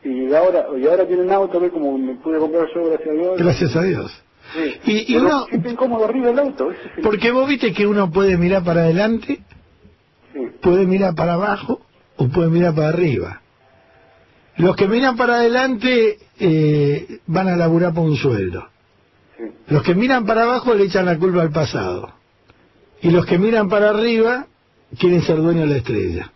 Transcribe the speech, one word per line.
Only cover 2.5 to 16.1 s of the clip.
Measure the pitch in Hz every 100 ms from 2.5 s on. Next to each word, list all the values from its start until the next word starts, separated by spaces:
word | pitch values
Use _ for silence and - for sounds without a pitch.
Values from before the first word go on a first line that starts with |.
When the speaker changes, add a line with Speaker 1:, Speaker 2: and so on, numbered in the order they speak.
| 165 156 170
Speaker 1:
yo, | 165
gracias | 156 156
a |
Dios. | 156 175 185
Speaker 2:
Gracias | 170 - 160 165
a |
Dios. | 185 131 98 - _ _ -
Speaker 1:
Sí. | - 320 - -
Speaker 2:
Y, | 214
y | - 233
Speaker 1:
Pero | 262
Speaker 2:
uno | 285 -
Speaker 1:
siente | 247 240
incómodo | 240 254 226 214
arriba | 254 240
el | 240
auto, | 285 - 131
ese | -
es | - -
el |
Speaker 2:
porque | 165 208 233
vos | 247 269
viste | 277 233
que | 190 208
uno | 208 190
puede | 165 196 180
mirar | 175 196
para | 175 170
adelante, | 165 170 214 226 - - - - _ _ - _ _ _ _
Speaker 1:
Sí. | 147 123 -
Speaker 2:
puede | 190 180 185
mirar | 190 196 165
para | 165
abajo | 170 208 202 - 254 _ _ _ -
o | 127
puede | 160 165
mirar | 165 175
para | 160 156
arriba. | 160 170 117 85 - _ _ _ _ _ _ _ _ _ _ _ -
Los | 175 190
que | 196
miran | 226 262 240
para | 240 240
adelante, | 233 247 262 240 247 247 220